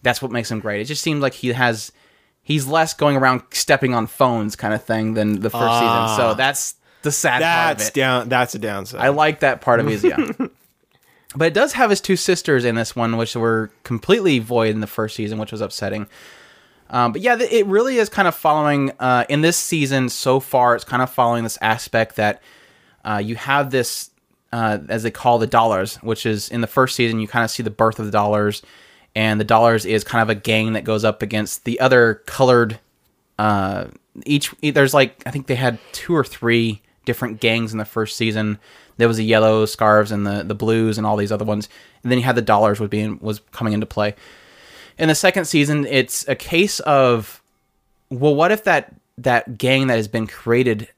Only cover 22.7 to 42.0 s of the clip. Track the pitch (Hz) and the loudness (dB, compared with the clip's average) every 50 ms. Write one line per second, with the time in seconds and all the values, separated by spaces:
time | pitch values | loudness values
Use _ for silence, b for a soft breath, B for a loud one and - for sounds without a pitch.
22.7 | b b b b b b _ - 107 101 101 107 117 113 - 139 139 143 143 131 | b b b b b b _ -6 -4 -4 -4 -6 -8 -8 -4 0 0 0 0 0
23.7 | 131 131 117 - - - - - _ _ _ _ _ _ _ _ - 117 113 110 | -2 -2 -2 -2 -6 -10 -12 -14 _ _ _ _ _ _ _ _ -6 -2 -2 -2
24.7 | 107 98 73 - 107 113 110 117 - - - 123 120 113 113 110 - 117 113 113 | -2 -2 -4 -6 -6 -4 -4 -6 -8 -2 2 2 4 4 2 2 2 2 4 4
25.7 | 104 92 95 104 - - - 113 113 - - 117 110 104 - - - 117 117 - | 2 0 -2 -4 -8 -10 -6 -6 -6 -2 -2 -4 -2 -4 -6 -6 -4 -4 -6 -2
26.7 | - 139 131 127 - - 123 113 113 113 110 104 - 120 113 110 - - 117 107 | 2 0 0 2 2 0 0 0 0 -4 -6 -4 -2 -2 -2 -2 -4 -6 -6 -6
27.7 | 104 - 113 110 110 - 110 104 101 104 104 104 104 104 104 104 104 - b b | 0 2 2 2 2 -2 -6 -2 0 0 2 2 2 2 0 0 -2 -4 b b
28.7 | b b b b b b b b _ 110 110 110 107 107 107 107 117 110 117 117 | b b b b b b b b _ 0 0 2 2 0 2 4 4 6 6 6
29.7 | 113 110 98 92 110 107 101 - - 117 110 107 110 101 - 113 110 110 110 110 | 4 2 0 0 0 -2 -2 0 0 0 2 2 0 -2 0 0 0 0 0 0
30.7 | 110 107 - 110 110 104 110 110 107 - 113 101 107 107 107 - - - _ 120 | -2 -4 -2 -2 -2 0 0 0 0 -2 -6 -4 -4 -4 -4 -4 -8 -8 _ -6
31.7 | 120 - 131 131 131 123 120 113 107 - _ - - - 135 127 127 120 117 107 | -2 0 2 4 6 6 6 4 2 -2 _ -14 0 2 4 4 6 4 4 2
32.7 | 107 - _ _ _ _ _ _ _ _ _ _ _ - 107 107 104 101 95 95 | -2 -10 _ _ _ _ _ _ _ _ _ _ _ -2 0 0 0 0 -2 -2
33.7 | 98 95 - - - - _ _ _ - - - 147 143 - - - _ - 151 | -4 -6 -10 -12 -16 -20 _ _ _ -14 -4 -2 -2 -2 -2 -4 -10 _ -4 0
34.7 | 139 151 139 131 143 143 135 123 - _ - 135 117 143 131 - 131 120 135 127 | 2 4 2 4 4 2 2 2 -2 _ -12 -10 -10 -10 -6 -4 -4 -2 0 -2
35.7 | 117 110 - - - - - - 175 156 127 - - - - 117 117 117 117 113 | -2 -4 -12 -16 -16 -14 -4 -2 0 0 0 -2 -6 -6 0 2 2 2 2 0
36.7 | 107 104 _ _ _ _ _ - 117 - 127 117 110 107 - 113 110 117 117 107 | -4 -8 _ _ _ _ _ -6 -4 -4 -6 -8 -6 -2 0 0 0 0 -4 -4
37.7 | 110 110 104 - - 117 110 107 - - 117 113 107 110 107 107 104 104 b b | -6 -8 -8 -6 -4 -4 -4 -4 -4 -4 -2 -2 -2 -2 -2 -4 -4 -6 b b
38.7 | b b b b b - 117 117 113 110 110 110 110 110 110 110 110 110 107 107 | b b b b b 0 2 2 2 0 2 2 4 4 4 4 4 4 2 0
39.7 | - - 110 107 107 107 104 104 110 104 101 101 101 101 82 95 104 101 - 110 | 0 0 2 4 4 4 2 2 -4 -4 -4 -4 -4 -6 -6 -8 -6 -4 -2 0
40.7 | 113 113 113 110 107 110 107 104 107 104 101 101 107 101 107 107 104 104 107 b | 0 2 2 0 -2 -2 -2 -2 0 -2 -2 -2 -4 -4 -2 -4 -4 -4 -6 b
41.7 | b b b b b b | b b b b b b